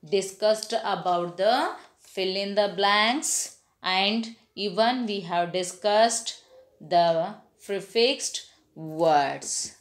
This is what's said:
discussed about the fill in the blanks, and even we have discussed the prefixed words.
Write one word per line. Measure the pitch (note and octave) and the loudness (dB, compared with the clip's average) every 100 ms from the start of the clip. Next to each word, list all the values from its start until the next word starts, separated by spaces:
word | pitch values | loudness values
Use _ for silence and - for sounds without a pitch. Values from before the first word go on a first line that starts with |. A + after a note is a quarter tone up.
| D#3 | -2
discussed | G3 F#3+ - G#3+ G#3+ - A3+ | -2 -2 -2 0 2 0 -4
about | G3 F#3 F#3 F3 F3 E3+ | -2 -2 0 0 -2 0
the | G3+ A#3+ F4 - - _ | 2 2 0 -6 -18 _
fill | - - F#3+ F#3+ | -14 -4 -4 -2
in | G3+ | -2
the | G3+ G3+ F3+ | 0 0 2
blanks, | G3+ G#3 A3 C4+ D4+ - - - _ _ | 2 4 4 0 -2 -4 -6 -12 _ _
and | F3+ F#3 G3 A3 A3+ - _ | -2 0 2 0 -4 -12 _
even | - G3+ F3+ A3+ B3+ A#3 | -8 -4 2 2 2 -2
we | G3+ | -4
have | E3+ F3 F3 | -2 -2 0
discussed | F3+ F3+ - G#3 G#3 A#3 A#3 - - _ - _ _ | -2 -4 -4 0 4 4 2 -6 -12 _ -20 _ _
the | D#3 F3 E3+ E3 F3+ G#3+ _ _ | 0 4 4 2 -2 -8 _ _
prefixed | - G3+ F3 A3+ A#3+ C#4 - - - _ _ | -8 -8 -2 2 2 2 -4 -8 -12 _ _
words. | - D#3+ D#3 E3 D3 C#3 C#3+ - - - - | -14 -12 0 4 4 2 -4 -6 -6 -8 -12